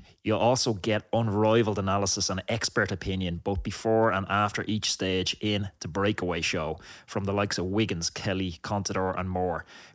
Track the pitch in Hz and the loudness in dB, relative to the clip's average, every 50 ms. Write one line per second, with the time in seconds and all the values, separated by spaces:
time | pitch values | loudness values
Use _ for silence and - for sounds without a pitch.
0 | - - - _ - 107 107 82 107 120 127 120 - 127 107 90 - 113 107 104 | -20 -20 -16 _ -2 0 0 2 4 4 4 4 2 0 -2 -2 0 0 0 0
1 | - - - 113 117 110 98 107 110 110 110 117 110 107 101 101 98 95 95 101 | -2 -2 0 0 0 2 2 4 4 6 6 6 4 4 2 0 0 0 2 2
2 | 101 95 - 104 95 - 95 92 - - - - - - - 120 104 - 101 87 | 2 0 0 0 -2 -2 -2 -4 -4 -4 -2 -2 -2 -2 0 0 0 0 -2 -4
3 | - 98 95 95 92 87 85 82 - 101 101 98 - - - - - 113 113 110 | -4 -4 -2 -2 -2 -2 -4 -4 -2 -2 -2 -2 -4 -6 -6 -2 0 2 4 4
4 | 113 113 92 95 98 - - 101 104 - - - - - 110 104 - - - - | 4 4 2 0 0 0 2 2 2 2 0 -2 -2 -2 -2 -2 0 -2 -2 0
5 | 92 95 - - 92 - - - 107 107 104 101 104 101 - - - 87 80 98 | 0 0 2 0 0 -2 -2 -2 -2 0 0 0 -2 -4 -8 -10 -10 -6 -2 0
6 | 98 104 107 - 92 87 85 82 80 - - 87 78 78 78 - - - - - | 2 0 0 0 -2 -2 -2 -2 -2 -2 -2 -2 -2 -4 -6 -8 -10 -20 -20 -20
7 | - - - 107 95 101 98 101 104 104 - - 90 92 98 110 110 - 98 82 | -12 -6 -4 -2 -2 0 0 2 0 0 0 -2 -2 0 2 2 2 0 0 -2
8 | 82 - - - - 107 92 95 92 90 85 - - - 107 101 90 - 95 95 | -4 -4 -4 -4 -2 -2 0 0 -2 -2 -4 -6 -4 -2 -2 -2 -2 -2 -2 0
9 | 95 92 92 90 92 92 90 90 92 90 82 85 - - - - - - | 0 0 -2 -2 -2 -2 -2 -2 0 -2 -2 -4 -6 -12 -18 -20 -20 -20